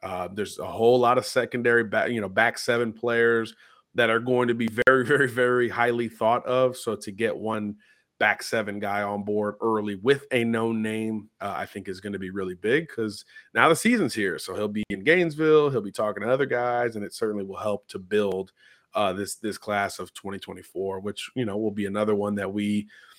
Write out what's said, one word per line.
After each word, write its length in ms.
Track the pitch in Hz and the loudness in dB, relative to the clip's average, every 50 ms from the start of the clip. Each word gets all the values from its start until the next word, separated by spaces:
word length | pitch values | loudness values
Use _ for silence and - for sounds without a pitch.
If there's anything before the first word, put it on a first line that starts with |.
Uh, 260 | - 95 92 90 90 90 | -10 -8 -6 -6 -6 -6
there's 280 | 98 104 101 90 - - | -4 -6 -6 -6 -6 -10
a 60 | 85 | -10
whole 340 | 92 90 101 113 117 127 127 | -8 -2 4 6 6 6 6
lot 180 | 120 117 123 | 6 4 4
of 80 | 127 120 | 4 2
secondary 580 | - - 127 117 113 - 123 120 120 117 117 113 | 0 0 0 0 0 -2 0 2 4 4 4 2
ba-, 240 | 104 113 110 - - | 2 0 0 0 0
you 120 | 123 113 | 0 -2
know, 80 | 101 92 | -4 -2
back 280 | 92 113 113 120 - | 2 2 2 2 2
seven 360 | - - - 120 117 120 113 107 | -2 -2 0 0 0 0 -2 -4
players 640 | 110 117 120 117 117 117 117 117 113 113 110 - _ - - _ _ _ _ - | -4 -2 0 2 4 4 4 4 2 0 -4 -10 _ -20 -20 _ _ _ _ 0
that 140 | 120 117 113 | 2 2 4
are 100 | 113 117 | 2 2
going 280 | 120 127 127 123 123 | 2 2 2 2 2
to 60 | 120 117 | 2 0
be 140 | 120 117 113 107 120 123 | 0 -2 -2 0 2 6
very, 200 | 131 131 131 123 | 6 6 6 6
<laughs> 80 | 123 147 | 4 4
very, 160 | 135 139 123 | 4 2 2
very 400 | 117 127 123 123 123 123 120 113 | 2 2 2 2 4 2 2 0
highly 400 | - 120 120 123 120 120 120 113 | 0 0 0 2 2 0 -2 -4
thought 360 | - - 113 110 120 117 - | -4 0 2 2 2 2 0
of. 300 | - 123 131 131 127 123 | 0 2 2 2 2 0
So 200 | - - 117 107 | -2 -6 -6 -6
to 160 | - - 107 | -6 -8 -10
get 260 | 98 95 113 107 - | -6 -2 -2 -2 -2
one 400 | 76 101 110 110 107 107 104 104 - _ _ _ _ _ _ _ - | -2 -4 -4 -4 -4 -4 -6 -8 -10 _ _ _ _ _ _ _ 0
back 240 | 110 107 101 - - | 2 2 2 0 -2
seven 360 | - 120 113 104 104 101 101 | -4 -2 -2 -2 -2 -6 -6
guy 220 | 107 101 101 104 | -6 -4 -4 -2
on 220 | 101 101 104 101 98 | -2 -2 -4 -4 -4
board 320 | 104 104 104 104 104 104 - | -2 -2 0 -2 -2 -4 -2
early 340 | 117 113 110 107 104 104 101 | 0 0 0 0 0 -4 -4
with 300 | 92 98 131 139 135 - - | -2 2 2 2 2 2 -2
a 120 | 135 120 117 | 0 0 0
known 380 | 117 113 113 113 117 113 110 | 2 0 0 0 0 0 -2
name, 480 | 110 110 110 110 110 110 110 107 104 107 _ - | -2 -2 -2 -4 -4 -4 -4 -6 -8 -12 _ -12
uh, 120 | 95 101 92 | -10 -8 -8
I 80 | - 98 | -8 -8
think 220 | - - 101 95 | -8 -10 -12 -10
is 120 | 101 92 92 | -10 -12 -10
gonna 200 | 104 104 101 95 | -8 -8 -8 -8
be 100 | 95 92 | -8 -8
really 260 | 95 98 95 92 90 | -6 -6 -6 -6 -6
big 320 | 90 - 107 123 160 165 | -4 -2 0 0 0 0
'cause 380 | - - - 110 107 104 - - _ - - - _ - | -4 -6 -6 -6 -6 -6 -10 -16 _ -20 -20 -14 _ 2
now 160 | 110 123 156 | 4 6 6
the 60 | 165 | 6
season's 380 | - - 220 247 226 170 117 - | 4 2 2 2 2 2 0 0
here. 240 | 113 101 92 80 73 | -2 -2 -2 -2 -4
So 160 | - - 92 | -6 -8 -6
he'll 120 | 98 104 | -4 -4
be 160 | 104 104 107 104 - | -4 -2 -4 -4 -4
in 140 | 101 95 95 | -6 -2 2
Gainesville, 640 | 139 165 180 175 165 147 151 160 156 156 151 147 143 | 2 4 4 4 0 0 0 4 6 6 6 6 4
he'll 100 | 135 113 | 2 0
be 100 | 101 101 | -2 -4
talking 320 | - - 110 107 98 101 101 | -4 -2 -2 -2 -2 -2 0
to 60 | 117 | 0
other 140 | 131 135 143 | 2 2 2
guys, 500 | - 123 120 120 123 123 120 123 120 110 | 0 0 0 0 0 0 0 0 -2 -2
and 80 | 107 101 | -4 -8
it 100 | 87 - | -8 -6
certainly 300 | - 113 107 104 101 98 | -4 -2 -2 -2 -4 -6
will 140 | 98 95 | -8 -8
help 300 | 92 104 107 101 98 _ - | -6 -4 -2 -2 -4 _ -10
to 100 | - 98 | -14 -14
build, 520 | 92 90 107 107 104 98 92 95 95 - _ _ _ - - _ _ _ - | -6 0 0 2 2 2 0 -2 -6 -8 _ _ _ -20 -20 _ _ _ -2
uh, 200 | 104 104 95 92 | 0 0 0 0
this, 220 | 98 101 92 - | -2 -4 -6 -8
this 220 | - - 104 98 | -6 -6 -6 -6
class 420 | - - 107 104 101 101 95 - - | -6 -6 -2 0 0 0 -2 -4 -8
of 140 | 92 - - | -12 -14 -14
twenty 240 | - - 98 95 | -14 -12 -12 -12
twenty-four, 640 | 95 - - 92 90 90 - - 87 98 95 95 95 | -12 -12 -14 -16 -16 -16 -12 -8 -6 -6 -4 -6 -6
which, 320 | 98 104 101 - - - - | -6 -8 -8 -8 -10 -8 -6
you 100 | 131 123 | -4 -4
know, 120 | 107 98 | -4 -2
will 140 | 107 110 107 | -2 -2 -2
be 140 | 101 104 98 | -2 -2 -4
another 280 | 98 101 107 107 107 107 | -2 -2 0 0 0 0
one 220 | 101 104 104 104 | 0 0 -2 -2
that 180 | 101 98 95 101 | -2 -2 -4 -2
we 340 | 104 104 104 104 104 104 - - - - - - | -2 -2 0 0 -2 -2 -6 -12 -20 -20 -20 -20